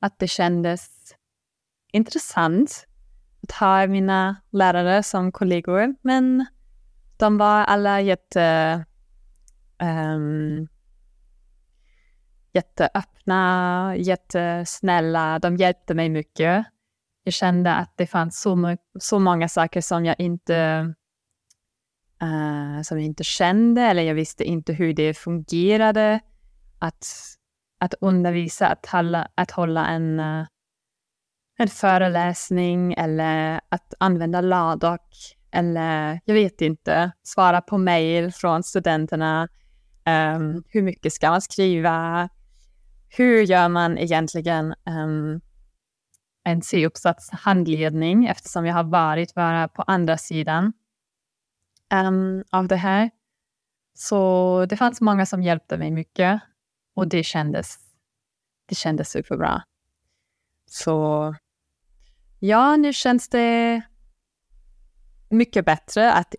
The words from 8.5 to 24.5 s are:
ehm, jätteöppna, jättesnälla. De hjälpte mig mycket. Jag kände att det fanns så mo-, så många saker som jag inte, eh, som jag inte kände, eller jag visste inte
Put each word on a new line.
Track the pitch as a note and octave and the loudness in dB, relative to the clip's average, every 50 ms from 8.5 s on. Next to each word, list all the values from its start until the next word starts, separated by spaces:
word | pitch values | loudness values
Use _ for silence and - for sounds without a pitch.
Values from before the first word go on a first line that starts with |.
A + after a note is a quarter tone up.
| D#3+ D#3+ D#3+ D#3+ E3 E3+ D#3+ - _ _ _ _ _ - - - _ _ _ - _ _ _ _ _ | 4 2 2 0 -2 -4 -6 -10 _ _ _ _ _ -20 -20 -20 _ _ _ -20 _ _ _ _ _
ehm, | - F3 E3+ D#3+ D#3+ D#3 D#3 D#3 D#3 D3+ D3 D#3 D3+ D3+ D3+ D3+ D#3 D#3+ - _ _ _ _ _ _ _ _ _ _ _ _ _ _ _ _ _ _ _ _ _ _ _ _ _ _ _ _ _ _ _ _ _ _ _ _ - | -6 -4 -4 -2 -2 -4 -4 -4 -4 -4 -4 -4 -4 -4 -4 -6 -6 -8 -10 _ _ _ _ _ _ _ _ _ _ _ _ _ _ _ _ _ _ _ _ _ _ _ _ _ _ _ _ _ _ _ _ _ _ _ _ -2
jätteöppna, | F#3 - - _ - E3 - - G3 - - _ _ _ G3+ F#3 F#3+ F#3 F3+ F#3 F3+ F3+ F3+ F3+ F3+ F#3+ F#3+ F#3 | -2 -2 -2 _ 0 0 0 0 -2 -6 -8 _ _ _ 0 0 2 2 2 2 2 0 0 -2 -2 -2 -4 -4
jättesnälla. | F3+ F3+ F#3 F3+ - _ - - F3 F3 E3+ E3+ F3 F3 - - - - F#3+ F3 E3+ D#3+ D#3+ E3 E3 D#3+ D#3 D#3+ D#3+ | -2 -2 -2 -2 -2 _ -6 -4 -2 -2 -2 -4 -4 -6 -8 -8 -4 -2 0 2 2 0 0 0 0 0 -2 -2 -2
De | F3+ F3 F3 | -2 0 0
hjälpte | F3 F#3 F3+ F3+ - _ - D#3+ | 2 2 2 0 -2 _ -4 -2
mig | E3 E3 D#3+ | -2 -2 -2
mycket. | D#3+ D3+ D3+ - _ - D#3+ E3 F3+ G#3 A3 - _ _ _ _ _ _ _ _ _ _ _ | -2 -4 -6 -6 _ -2 0 2 2 0 -2 -4 _ _ _ _ _ _ _ _ _ _ _
Jag | F#3+ - | -6 -4
kände | - F#3+ F3+ F3 F3 F3+ F3 D#3+ | -2 0 2 2 2 2 2 0
att | E3+ F3 - _ | 0 -2 -4 _
det | - F3+ | -4 -4
fanns | - - F3 E3 E3+ - - | -2 -2 -2 -4 -4 -6 -4
så | - G#3 F#3 | -2 0 0
mo-, | F3+ F3 F3 F3 - _ _ - F#3+ | 0 0 0 -2 -4 _ _ -16 -12
så | - - G#3+ G3+ | -6 -2 0 2
många | F#3+ F#3 F3 E3 E3 E3 | 4 4 2 2 0 -2
saker | - F3 E3 E3 - F3 | 0 -2 -2 0 -2 -4
som | - - F3+ E3+ E3+ | -4 -2 -2 0 0
jag | E3 - - | 0 -2 -2
inte, | F3+ F3 F3 E3+ - - E3 E3 D#3+ D#3 D#3+ D#3+ D#3+ E3 D#3+ - _ _ _ _ _ _ _ _ _ _ _ _ _ _ _ _ _ _ _ _ _ _ _ - | -2 -4 -4 -4 -4 -2 0 0 0 0 0 -2 -4 -6 -8 -12 _ _ _ _ _ _ _ _ _ _ _ _ _ _ _ _ _ _ _ _ _ _ _ -8
eh, | E3+ D#3+ D#3+ D#3 D3+ D3+ D3 D3 C#3+ C#3+ D3 D3 D#3 | -6 -4 -4 -4 -4 -4 -4 -6 -6 -8 -8 -8 -8
som | - D#3+ | -6 -6
jag | D#3 D3+ | -4 -4
inte | D#3 D3+ - D#3+ | -6 -6 -6 -6
kände, | - - - F3+ F3 F#3 G#3+ A#3 A#3 A#3 B3 | -6 -2 0 2 4 4 4 4 4 4 4
eller | B3 A3+ F#3 F3 E3 | 4 4 4 2 2
jag | D#3+ D#3 | 0 0
visste | D#3 D#3+ - - - - | -2 -2 -4 -6 -6 -4
inte | - | -4